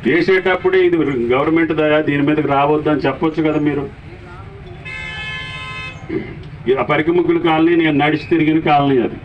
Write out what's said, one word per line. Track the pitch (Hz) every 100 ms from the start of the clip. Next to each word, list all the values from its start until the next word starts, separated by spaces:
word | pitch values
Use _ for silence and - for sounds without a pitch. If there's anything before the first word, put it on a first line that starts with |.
| 110
చేసేటప్పుడే | 160 165 190 185 180 185 185 180
ఇది | 170 143 131 117
గవర్నమెంట్ | 127 151 165 160
దయా, | 156 151 151
దీని | 143 143
మీదకి | 139 151 147
రావద్దని | 165 147 151 147 147
చెప్పొచ్చు | 160 - 160 156
కదా | 156 151
మీరు. | 147 143 139 - - - - - - - - 349 - 453 453 440 440 539 508 508 508 523 508 - - 359 - - - - - -
ఆ |
పరికిముగ్గుల | - 147 156 175 165 170
కాలనీ | 170 160 160 170
నేను | 160 143
నడిచి | 147 147 -
తిరిగిన | 170 151 156
కాలనీ | 165 147 139 135
అది. | 107 -